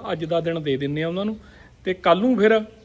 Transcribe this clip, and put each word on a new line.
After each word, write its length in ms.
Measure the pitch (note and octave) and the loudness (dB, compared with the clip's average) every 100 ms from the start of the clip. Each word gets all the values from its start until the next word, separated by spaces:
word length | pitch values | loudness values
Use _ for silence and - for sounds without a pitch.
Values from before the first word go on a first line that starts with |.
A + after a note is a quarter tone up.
| A3+ | -6
ਅੱਜ 140 | E3+ D#3 | -8 -2
ਦਾ 140 | E3+ | -2
ਦਿਨ 220 | E3 E3 | -2 -4
ਦੇ 120 | D3+ C3+ | -2 -2
ਦਿੰਨੇ 260 | C#3 D3 | -2 -4
ਆ 40 | E3 | -4
ਉਹਨਾਂ 160 | F3+ G#3 | -4 -6
ਨੂੰ, 120 | G#3+ - - - _ - | -6 -14 -20 -20 _ -8
ਤੇ 80 | |
ਕੱਲ੍ਹ 280 | F#3 F#3 F3 | -2 2 4
ਨੂੰ 140 | B3 A#3 | 4 4
ਫਿਰ 220 | G#3+ A3 A3 - | 4 4 0 -12